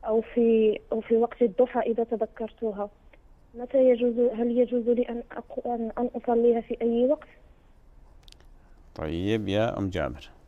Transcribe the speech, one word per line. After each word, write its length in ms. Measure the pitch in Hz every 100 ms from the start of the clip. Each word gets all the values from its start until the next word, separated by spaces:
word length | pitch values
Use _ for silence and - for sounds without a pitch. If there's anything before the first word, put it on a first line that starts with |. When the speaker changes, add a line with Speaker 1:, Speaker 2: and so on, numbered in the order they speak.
| -
Speaker 1:
أو 140 | 220
في، 580 | 220 - 233 226 220 208 -
أو 80 | 226
في 160 | 214 226
وقت 260 | 233 -
الضحى 380 | 240 185 247 247
إذا 240 | 233 226
تذكرتها، 840 | 233 226 214 - 220 - 226 202 202 _ - - - - _
متى 360 | 233 247 269 262
يجوز، 280 | 240 240 233
هل 400 | 240 214 233 233
يجوز 300 | 240 247 226
لي 200 | 233 240
أن 140 | 233 233
أق-، 340 | - - - 247
أن، 260 | 240 226 220
أن 120 | 240 240
أصليها 440 | 233 233 240 233
في 160 | 226 226
أي 240 | 233 233 247
وقت؟ 220 | 302 - - - - _ - - - - - - - - - - - -
Speaker 2:
طيب 540 | - 78 80 95 110 98
يا 300 | 98 113 -
أم 120 | 98
جابر. 400 | 90 69 60 - -